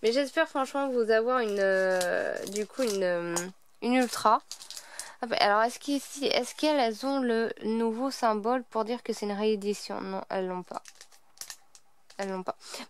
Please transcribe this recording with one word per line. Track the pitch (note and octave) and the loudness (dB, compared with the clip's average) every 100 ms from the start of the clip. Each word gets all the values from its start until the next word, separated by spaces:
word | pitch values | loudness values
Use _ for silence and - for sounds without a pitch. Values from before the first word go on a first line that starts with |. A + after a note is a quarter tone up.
Mais | A3 | 0
j'espère | B3+ C4+ - D#4 | 2 2 0 0
franchement | C#4+ C4 C#4 C#4 | 0 -2 -2 0
vous | B3 A3 | 2 4
avoir | A3 A#3 B3+ | 4 4 2
une, | A3 G3+ | 2 2
euh, | F#3+ F#3+ F#3 F#3 F3+ F2 - - - | 4 4 4 2 2 0 -2 -4 -4
du | G3+ G#3 | -4 -4
coup | - | -2
une, | B3 G3 | 0 0
euh, | F3+ F3 E3+ E3+ F3+ - - _ | 0 0 -2 -4 -6 -10 -20 _
une | A#3 B3+ | 0 2
ultra. | A#3+ - G#3+ A#3+ - - - - - - - - | 2 2 4 4 2 -18 -16 -16 -16 -14 -16 -10
Hop, | A#3+ - | -2 4
alors | G#3 G#3 | 6 6
est-ce | A#3 - | 4 0
qu'ici, | - C#4 - C#4+ C4+ | -2 -2 -4 -4 0
est-ce | - B3 - | 0 0 0
qu'elles | D4+ D4 A#3 G#3+ C4+ | 2 4 2 0 -2
ont | C#4 | 0
le | B3 A3+ A3+ - | 0 0 -2 -4
nouveau | A3 A3+ A3+ A3 C4+ | -2 0 0 0 -4
symbole | - A#3 G#3+ A3 B3+ | 0 0 2 0 -2
pour | A#3+ A3 G#3+ | -2 -4 -4
dire | A#3+ | -4
que | - | -6
c'est | G#3+ G#3 | -4 -4
une | G3+ | 0
réédition ? | A3 G#3+ G3+ G3+ - G3 | 0 0 -2 -4 -6 -8
Non, | F#3+ F#3+ - | -6 -8 -6
elles | G3 F#3 | -4 -4
l'ont | F#3 | -6
pas. | F3+ - - - - - _ - - - - - - - - - | -8 -12 -14 -20 -20 -20 _ -18 -16 -18 -20 -20 -20 -20 -16 -10
Elles | G3 | -6
l'ont | F#3+ | -6
pas. | F#3 - - - | -8 -10 -12 -14